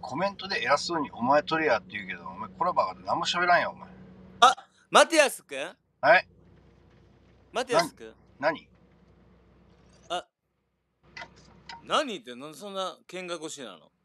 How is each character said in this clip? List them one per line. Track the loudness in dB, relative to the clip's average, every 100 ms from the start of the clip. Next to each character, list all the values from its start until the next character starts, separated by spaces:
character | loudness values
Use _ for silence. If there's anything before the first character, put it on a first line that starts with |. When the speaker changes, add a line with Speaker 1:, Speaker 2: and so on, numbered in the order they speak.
Speaker 1:
コ | -10 -4
メ | -4
ン | -4
ト | -8
で | -4
偉 | 0 0
そ | 0 -6
う |
に | -6
「お | -6
前 | 2 2
取 | 2 -2
れ | 2
や」 | 0
っ |
て | -2
言 | -14 -12
う |
け | -12
ど、 | -12
お |
前 | -12 -14
コ | -4
ラ | -2
ボ | 0
上 | -2
が |
っ | -6
て | -4
何 | -4
も | -2
喋 | -2 4
ら | 4
ん |
よ、 | 2 -6
お |
前。 | -18 -20 -20 -20 -20 4
Speaker 2:
あ、 | 4 4 -12 _ _
マ | 4 6
テ | 6
ィ |
ア | 4
ス | 2
君？ | -12 -10 -10 -12 _ _
Speaker 1:
は | 4 4
い。 | 4 _ -20 -20 _ _ _ _ _ _ _ _ _
Speaker 2:
マ | -6
テ | 0 2
ィ |
ア |
ス | 2
君？ | -4 -20 -20 _ _
Speaker 1:
な-、 | -2
何？ | -2 -12 _ _ _ _ _ _ _ _ _ _ _ _ _ -8
Speaker 2:
あ、 | -8 -8 _ _ _ _ _ _ _ _ -18 -18 -20 -20 -20 -20 -20 -4
何 | -2 -2 -8
っ |
て、 | -14 -16
な | -16
ん |
で | -16
そ | -12
ん |
な | -8 -8 -10 _
見 | -14 -10
学 | -10 -10
し | -12
な | -14 -16
の？ | _ _